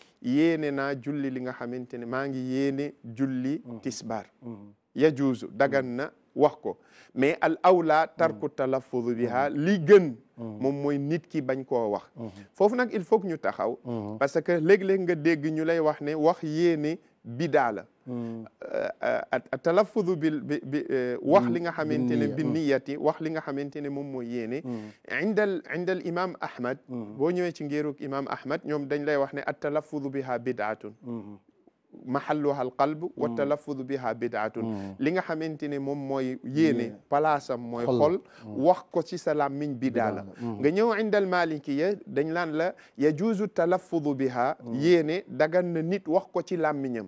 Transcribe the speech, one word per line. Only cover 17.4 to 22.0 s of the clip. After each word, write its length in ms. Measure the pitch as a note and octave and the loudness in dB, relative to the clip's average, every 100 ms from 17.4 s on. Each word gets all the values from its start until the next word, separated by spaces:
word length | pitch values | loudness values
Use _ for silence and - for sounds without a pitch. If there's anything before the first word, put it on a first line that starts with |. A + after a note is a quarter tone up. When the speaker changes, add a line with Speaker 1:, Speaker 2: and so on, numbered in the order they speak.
| D#3+ C#3+ A#2+ | 2 2 2
Speaker 1:
la. 120 | G2+ - _ B2+ | -2 -8 _ -10
Speaker 2:
Mm. 380 | A#2+ A#2 A2+ A2 - - | -6 -6 -8 -12 -14 -6
Speaker 1:
Euh, 140 | - - - | -4 -4 -2
euh, 180 | A2+ A#2 - | -2 -2 -2
at-, 160 | B2+ - | -4 -4
at-talaffuzu 640 | C#3+ E3+ F#3 G#3 A3+ F3+ E3+ | -4 2 2 2 0 0 0
bil, 240 | D#3 D3+ | 0 -2
bi, 220 | B2+ D3 | -2 -4
bi, 180 | C3+ C#3+ - | -4 -4 -2
euh, 280 | C3+ B2 A#2+ | -2 -2 -2
wax 240 | - G3 B3 | 4 4 4
Speaker 2:
Bin-, 80 | |
Speaker 1:
li 60 | E3+ | 0
nga 100 | E3+ | -2
xamante 400 | E3 D#3 D3+ | -4 -2 0